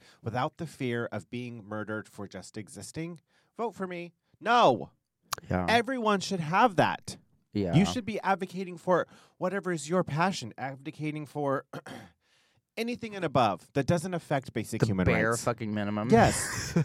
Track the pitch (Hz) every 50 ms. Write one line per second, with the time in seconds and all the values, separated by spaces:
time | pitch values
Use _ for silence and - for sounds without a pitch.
0 | _ - - _ - 117 101 123 139 156 _ - 170 143 - - 139 123 117 117
1 | 117 - - 104 85 - 123 123 123 120 120 117 95 104 107 107 104 107 107 107
2 | - - - - 101 - - 92 - - - 110 98 - - 101 107 - - 156
3 | 165 170 175 - _ _ _ _ _ _ _ - 233 220 175 180 190 180 180 170
4 | 175 170 _ _ _ _ _ - - 214 247 240 208 147 117 87 69 - _ _
5 | _ _ _ _ _ - - - - - 92 90 90 196 220 240 220 254 269 247
6 | 220 214 202 185 - - 196 170 156 151 185 202 247 226 175 147 117 95 82 -
7 | - - - - _ _ _ _ _ _ - 104 95 87 - 175 202 - - 254
8 | 95 226 208 165 - 185 196 175 196 180 175 190 190 175 175 160 - 180 175 156
9 | - - - - - _ _ - 170 185 190 196 170 185 175 151 139 151 180 185
10 | 165 - 139 156 175 196 170 - 123 107 - - 123 135 135 131 139 156 - -
11 | 156 151 147 151 147 - - 147 143 135 135 143 - - - 247 - - - -
12 | - - _ _ _ _ _ _ _ _ _ _ _ _ - 214 226 240 240 -
13 | 233 220 202 196 175 147 127 139 117 101 92 - - _ - 139 135 - 170 170
14 | 160 190 180 160 - - 151 135 - - - 120 104 - 113 107 - 113 98 92
15 | 90 87 87 95 110 113 117 113 - 123 113 - 113 104 107 104 101 104 107 104
16 | 107 120 214 233 185 117 - - - - - - - - - 175